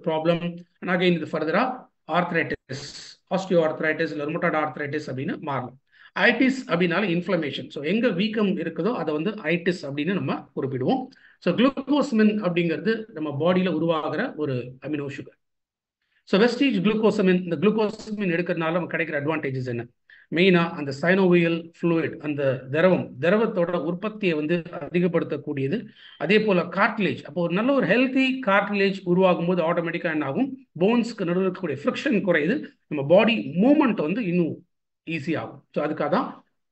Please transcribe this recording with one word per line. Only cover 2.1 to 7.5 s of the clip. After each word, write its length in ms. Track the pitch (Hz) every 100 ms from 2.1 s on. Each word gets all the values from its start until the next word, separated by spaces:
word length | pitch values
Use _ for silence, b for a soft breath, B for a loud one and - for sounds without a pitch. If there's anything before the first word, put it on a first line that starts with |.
| 165 175 170 135 147 - 131 - - - - -
osteoarthritis, 800 | 185 - 170 156 156 156 156 160
இல்ல 140 | 151 147
rheumatoid 280 | 165 175
arthritis 480 | 156 139 147 143 147 147
அப்படின்னு 340 | 127 156 285
மாறலாம். 400 | 160 135 120 - _ b b b
itis 440 | 208 233 262 - -
அப்படின்னாலே 420 | 170 180 170 208 170
inflammation. 520 | 190 180 147